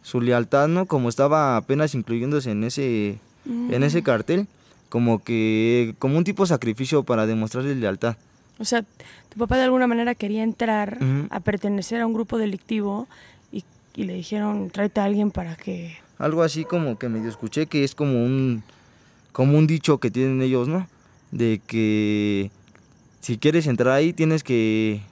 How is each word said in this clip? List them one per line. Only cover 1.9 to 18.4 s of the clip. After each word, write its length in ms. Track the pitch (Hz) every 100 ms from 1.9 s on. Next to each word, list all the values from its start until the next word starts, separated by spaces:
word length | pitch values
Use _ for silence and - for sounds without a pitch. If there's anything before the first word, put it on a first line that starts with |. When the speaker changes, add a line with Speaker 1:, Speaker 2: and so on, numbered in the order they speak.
Speaker 1:
incluyéndose 560 | 139 110 117 127 147 127
en 120 | 104
ese, 540 | 113 135 135 113 104 104 _ _
en 360 | - 233 247 123
ese 180 | 143 165
Speaker 2:
Mm. 20 |
Speaker 1:
cartel, 440 | 143 113 - 175 202 _ _ _ _
como 340 | 120 120 110
que, 720 | - 117 110 110 113 123 117 107
como 180 | 135 151
un 60 |
tipo 220 | 175 202
sacrificio 580 | 185 143 117 110 131 151
para 220 | 127 113
demostrarles 520 | 110 113 110 127 139 135
lealtad. 400 | 104 95 117 113 _ _ _ -
Speaker 2:
O 60 |
sea, 180 | 220 233
tu 540 | 208 _ - - _ 214
papá 180 | 233 262
de 60 |
alguna 240 | 262 254 247
manera 280 | 233 233
quería 280 | 240 202 214
entrar 540 | 226 - 233 214 208 247
Speaker 1:
Ujú. 260 | 131 139 151
Speaker 2:
a 100 | -
pertenecer 600 | 190 202 202 202 175 233
a 60 | 226
un 60 |
grupo 240 | 220 220 226
delictivo 720 | 214 196 - 220 202 202 254 - - - _
y, 120 | - - _ _
y 80 | -
le 100 | 196
dijeron, 560 | 180 165 214 208 208 190
"Tráete 300 | 202 202 214
a 60 |
alguien 260 | 202 208 208
para 240 | - 170
que" 420 | 165 - 180 170 160 _ -
Speaker 1:
Algo 240 | 147 160
así 200 | 165 151
como 320 | 160 175 147 110
que 100 | 123
medio 180 | 110 113
escuché 360 | 110 113 147
que 180 | 156 151
es 120 | 139
como 280 | - 147 123
un, 400 | 123 135